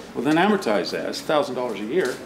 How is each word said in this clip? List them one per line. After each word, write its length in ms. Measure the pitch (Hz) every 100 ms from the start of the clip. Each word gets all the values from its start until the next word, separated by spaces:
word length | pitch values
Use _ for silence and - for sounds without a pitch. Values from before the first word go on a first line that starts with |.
| -
well 100 | 127
then 120 | 135 160
amortize 540 | 202 202 120 101 82
that. 160 | 85 -
It's 100 | -
a 40 |
thousand 300 | - 151 139
dollars 260 | 127 123 101
a 40 |
year." 320 | 107 175 131 90